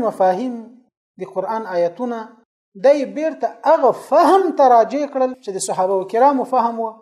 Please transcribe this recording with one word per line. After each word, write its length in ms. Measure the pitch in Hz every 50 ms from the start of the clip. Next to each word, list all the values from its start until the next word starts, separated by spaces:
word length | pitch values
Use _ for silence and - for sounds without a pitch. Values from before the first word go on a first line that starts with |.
| 233
مفاهیم، 500 | 214 208 - 190 185 180 190 254 254 240 226 220 - - _ _ _ _ _ _ _ _
د 160 | - 185 - -
قرآن 320 | 190 185 202 226 220 220 185 185
آیتونه، 420 | 175 175 170 170 - 247 240 233 226 220 - - _ _ _ _ _ _ _ _
دی 300 | 190 190 269 294 294 254 202 196
بیرته 320 | 285 311 320 294 - 240 226 - - - 285
هغه 200 | 320 311 277 226 - - -
فهم 500 | - 269 320 339 277 370 392 381 330 285 -
ته 100 | 277 254 240
راجع 260 | 233 220 185 240 294
کړل 320 | 294 277 277 262 262 254 254 _ -
چې 60 | 208 190
د 80 | 190 -
صحابه 320 | - 175 190 185 185 196
و 100 | 185 185 190 220
کرامو 320 | 233 262 285 277 254 233 - 262
فهم 260 | 247 233 233 233 226
و، 80 | 226 214 - -